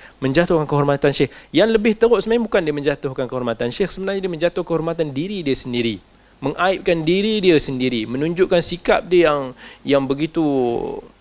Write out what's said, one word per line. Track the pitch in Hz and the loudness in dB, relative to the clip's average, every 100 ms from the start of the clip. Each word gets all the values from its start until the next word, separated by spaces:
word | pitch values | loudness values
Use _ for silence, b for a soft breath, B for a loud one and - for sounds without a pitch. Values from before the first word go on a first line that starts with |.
| B B | B B
menjatuhkan | 135 139 175 170 | 0 2 4 2
kehormatan | 147 147 143 139 147 | 2 0 2 2 0
Syekh. | 139 139 B B | 2 -2 B B
Yang | 143 220 226 | 2 4 4
lebih | 226 | 2
teruk | 214 233 214 | 2 2 2
sebenarnya | 202 240 220 | 2 0 0
bukan | 202 | 0
dia | 156 | 0
menjatuhkan | 147 143 143 139 131 123 | -2 -2 -2 -6 -6 -4
kehormatan | 127 120 113 120 | -4 -4 -2 -4
Syekh, | 117 190 | -2 -4
sebenarnya | - 190 196 | -4 -6 -4
dia | 185 | -4
menjatuhkan | 165 170 185 | -2 -2 -2
kehormatan | 170 165 165 170 156 | -4 -2 -2 -4 -4
diri | 135 185 202 | -4 -6 -4
dia | 147 | -2
sendiri. | 127 131 120 117 98 - _ b b | -2 -2 -2 -2 -4 -10 _ b b
Mengaibkan | 139 - 180 190 - 165 | -6 -2 0 0 0 0
diri | 156 185 214 214 | 2 0 0 0
dia | 185 151 | 4 4
sendiri, | - 131 127 120 110 | 2 -2 -2 -2 -4
menunjukkan | 127 156 175 180 175 | -4 -2 0 2 2
sikap | 165 170 - 196 | 0 -4 0 0
dia | 175 175 165 | 4 4 4
yang, | 147 135 - B B | 2 -4 -12 B B
yang | - 139 131 | 0 0 2
begitu, | 139 160 170 156 135 123 117 - - - - | -2 -2 -2 0 2 0 -2 -4 -8 -14 -20